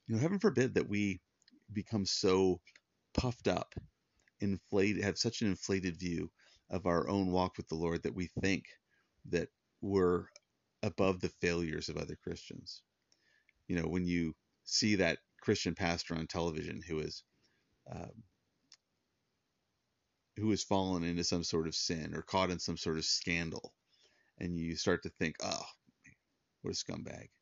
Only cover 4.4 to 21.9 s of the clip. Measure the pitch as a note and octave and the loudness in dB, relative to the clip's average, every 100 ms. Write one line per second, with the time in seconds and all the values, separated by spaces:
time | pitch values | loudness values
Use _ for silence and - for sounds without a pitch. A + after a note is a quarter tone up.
4.4 | G2+ F#2+ - G2+ G2+ F#2+ G2 - A#2 - | -2 -2 0 2 4 2 0 0 -2 0
5.4 | A2 F2+ - F#2+ F2+ E2 F2+ E2 E2+ - | 0 0 0 0 0 -4 -4 -4 -4 -10
6.4 | _ _ _ F2+ F2 E2+ - G2+ F#2 F#2 | _ _ _ -2 2 2 2 2 2 2
7.4 | F2+ - - D#2+ E2 E2 D2+ - F2+ - | 2 -2 -6 -2 -2 -2 -2 -4 -6 -2
8.4 | F#2+ F2 - - _ _ _ _ - F2 | 0 0 -4 -18 _ _ _ _ -2 0
9.4 | - _ _ _ G#2 G2 F2+ F2+ F2+ - | 0 _ _ _ 2 4 6 4 0 -14
10.4 | _ _ _ _ G#2+ - F#2+ F#2 F#2 - | _ _ _ _ -4 2 2 4 -2 0
11.4 | F2 E2+ E2+ D#2+ - D#2 D#2+ - - - | 0 2 0 -4 -4 -4 -6 -6 -8 -10
12.4 | - - F#2 - - _ _ _ _ _ | -10 -14 -14 -16 -18 _ _ _ _ _
13.4 | _ _ - F2 E2 F2+ F2+ F2 D#2+ - | _ _ -2 0 2 0 2 2 0 -4
14.4 | _ _ - - A2 G2+ E2+ D2 _ _ | _ _ -4 0 4 4 4 2 _ _
15.4 | - G#2 F2+ D#2+ F2+ E2+ - E2 D#2+ F2+ | 0 2 0 0 0 0 -2 -6 -4 -2
16.4 | E2+ D#2 D#2+ - F2 D#2 D#2+ - - _ | -2 -2 -6 -8 -6 -4 -4 -8 -16 _
17.4 | _ _ _ _ - E2+ E2+ A2 A2+ _ | _ _ _ _ -14 -10 -10 -14 -20 _
18.4 | _ _ _ - _ _ _ _ _ _ | _ _ _ -20 _ _ _ _ _ _
19.4 | _ _ _ _ _ _ _ _ _ - | _ _ _ _ _ _ _ _ _ -2
20.4 | A2 G2 - G2 F#2+ F2+ E2+ F2 E2+ F2 | 2 2 2 2 4 2 0 0 0 0
21.4 | E2 E2+ D#2+ D#2+ - | 0 0 0 -2 -2